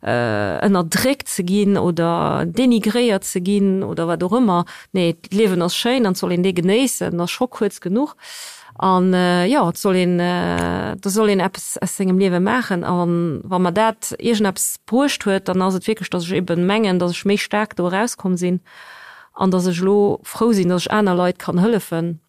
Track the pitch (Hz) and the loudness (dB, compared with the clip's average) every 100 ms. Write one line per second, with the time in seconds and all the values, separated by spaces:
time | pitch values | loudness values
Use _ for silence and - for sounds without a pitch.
0 | - 120 120 104 101 80 - 196 165 180 | -2 -2 0 0 -2 0 2 2 2 0
1 | 233 277 - - 175 202 202 190 175 165 | 0 -2 -4 -6 0 2 2 2 2 0
2 | 165 170 156 143 165 170 254 233 214 240 | 0 0 0 0 -2 2 2 4 2 0
3 | 240 196 - 190 180 202 196 190 196 165 | 2 0 -2 -4 0 2 2 0 -2 -4
4 | 165 165 180 226 233 175 175 - - 190 | -2 -2 0 2 4 2 0 -8 -6 0
5 | 170 165 - 196 220 180 175 - 240 262 | 0 -2 -4 2 2 2 0 -2 0 2
6 | 214 185 180 175 185 180 175 214 269 - | 2 0 -2 0 0 2 2 2 2 -2
7 | 180 175 175 - 254 - 202 - 180 208 | -4 -4 -4 -4 -6 -2 -4 -4 -4 -2
8 | 294 - - - - - - - 190 185 | -2 -6 -18 -16 -16 -18 -20 -4 2 4
9 | 185 180 180 180 180 285 175 - 202 185 | 4 2 2 2 2 2 0 0 0 2
10 | 180 175 175 175 175 175 175 175 90 190 | 2 0 0 -2 -2 -2 -2 -4 -6 -6
11 | 196 196 214 196 185 - - - 185 - | -4 0 2 2 0 -4 -10 -6 -6 -2
12 | 190 185 196 175 190 254 226 185 - 175 | 0 2 2 2 2 0 0 -4 -2 0
13 | 175 170 170 139 - 185 180 180 226 220 | 0 0 0 -4 -4 0 0 2 0 0
14 | - - 233 220 202 190 - - - 233 | -10 -4 -2 2 0 -2 -6 -8 -2 0
15 | 285 - 208 190 190 185 185 190 196 220 | 0 0 -2 -2 0 0 0 0 -2 -4
16 | 185 180 170 185 180 170 180 214 214 180 | -4 -6 -2 -4 -2 0 2 2 2 2
17 | 175 175 196 208 - 208 214 - 175 190 | 0 -2 0 0 0 -2 -2 -2 -2 0
18 | 240 - 190 180 180 180 _ - - - | -4 -4 -2 0 0 -2 _ -20 -20 -20
19 | - - - - 190 185 180 170 190 208 | -20 -20 -20 -2 0 2 0 0 2 4
20 | 202 - - - 226 208 175 180 - 214 | 2 0 -8 -2 2 2 2 0 0 0
21 | 202 180 180 180 - 175 202 226 - 165 | 2 2 0 -2 -4 0 2 0 -2 -4
22 | 170 160 | -4 -8